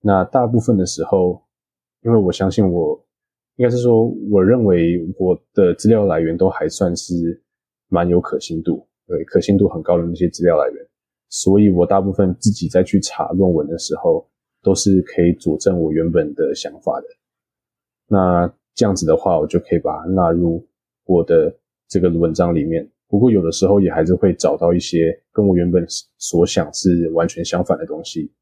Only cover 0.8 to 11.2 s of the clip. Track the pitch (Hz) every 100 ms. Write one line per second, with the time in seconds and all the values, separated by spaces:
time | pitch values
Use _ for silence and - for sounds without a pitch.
0.8 | 92 - 80 98 90 90 _ _ _ _
1.8 | _ _ 117 117 92 85 95 - 98 87
2.8 | 78 76 _ _ _ _ _ - 123 123
3.8 | 120 113 117 - 104 101 95 123 107 87
4.8 | 82 87 82 98 92 90 _ - 92 85
5.8 | 104 110 101 80 82 82 92 - 80 -
6.8 | 92 85 - 87 85 87 _ _ _ _
7.8 | _ 87 87 87 - 76 - 80 80 80
8.8 | _ _ _ 85 82 92 - 98 101 82
9.8 | 78 85 85 85 87 - 87 80 67 -
10.8 | - _ _ _